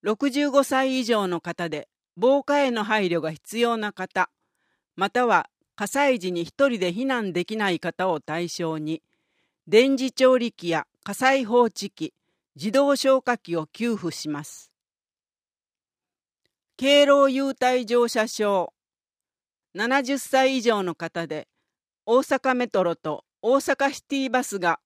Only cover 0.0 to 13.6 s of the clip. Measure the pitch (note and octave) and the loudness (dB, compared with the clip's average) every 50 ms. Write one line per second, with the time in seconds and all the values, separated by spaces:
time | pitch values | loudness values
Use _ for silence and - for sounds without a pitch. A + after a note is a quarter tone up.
0 | - G3+ A3 - - C#4+ A#3+ C#4+ D4 D4 B3+ C#4 C4+ - C#4+ C4 C4+ C4+ C4 C4 | -2 -4 -4 -2 -2 -2 0 0 -2 2 2 2 2 2 0 0 0 0 0 -2
1 | B3 G#3+ A#3 G#3+ G3+ F#3 F3 E3+ _ F3 E3 - F3 E3+ D#3+ D3 - _ _ _ | -2 0 0 0 0 -2 -4 -4 _ -8 -8 -8 -6 -6 -6 -8 -10 _ _ _
2 | _ _ _ - F#3+ B3+ C4+ C#4+ C4+ - C#4+ D4 C#4+ C4+ A#3+ A3+ G#3 G#3 G#3+ G#3+ | _ _ _ 0 2 2 2 2 2 0 0 2 2 0 0 -2 -2 -2 0 0
3 | G3+ F3+ E3+ E3+ D3 D#3+ D#3+ D3 _ - - A3+ A#3 A#3 A#3 A3 G#3+ G#3 - - | 0 0 -2 -2 -2 -4 -10 -10 _ -10 -4 -2 0 0 0 -2 -4 -8 -8 -8
4 | F#3 F#3 _ - - - _ _ _ _ _ _ _ _ _ _ _ _ _ - | -12 -8 _ -4 -4 -4 _ _ _ _ _ _ _ _ _ _ _ _ _ -4
5 | F#3+ G3+ _ B3 B3 A#3+ G#3 F3 C3+ - _ _ _ _ _ - G#3 G3+ - C4+ | -4 -2 _ 0 2 4 4 2 2 0 _ _ _ _ _ -8 -8 -4 0 0
6 | C#4+ C#4 C4 A3 F3 F#3 F3+ E3+ E3+ - _ - C#4 C#4 B3 G#3 F#3 F3+ E3+ G3+ | 2 2 2 0 -2 -4 -4 -4 -6 -8 _ 0 0 0 2 0 -2 -2 -2 -4
7 | C4 C4+ C4 A#3+ A3 G3 D#3+ F3 F3+ - G#3+ A3 G#3+ G3 F3+ D#3+ - F3 E3 - | -4 -2 -2 -2 -4 -4 -4 -4 -6 -4 -4 -4 -2 -2 -2 -2 -4 -8 -6 -4
8 | F#3 F#3 E3+ D3+ - - D3+ E3 F3 E3+ - - F3 D#3+ D#3+ D#3 D3+ D3+ D#3+ D#3+ | -2 -2 -2 -4 -4 -6 -6 -6 -6 -8 -8 -6 -6 -6 -4 -6 -6 -6 -8 -8
9 | _ _ _ _ _ _ _ _ _ _ _ _ _ - D#3 A3 B3+ C4+ C#4 B3+ | _ _ _ _ _ _ _ _ _ _ _ _ _ 4 4 4 6 6 2 0
10 | B3+ C4 - - C4 B3+ B3+ B3 A#3 A#3 - - E3+ E3+ E3 D#3 C#3+ _ _ _ | -2 -4 0 4 4 6 6 4 2 -2 -6 -6 -4 -2 -2 -2 -2 _ _ _
11 | _ - G3+ - C4 C4 C4+ C#4 B3+ G3+ A3+ B3 A#3+ A3+ - - - G3+ _ - | _ -10 -6 0 2 2 2 2 0 2 2 2 2 2 0 -6 -10 -10 _ -8
12 | D#3 - _ _ _ _ _ _ _ _ _ C3+ C3 G#3+ G3+ C4+ C#4+ C#4+ C#4+ C4 | -10 -10 _ _ _ _ _ _ _ _ _ -8 -8 0 2 2 4 4 2 2
13 | - C4+ C4+ C4 - - A#3+ - _ - E3+ E3 | 4 2 2 2 2 -2 -4 -4 _ -6 -6 -6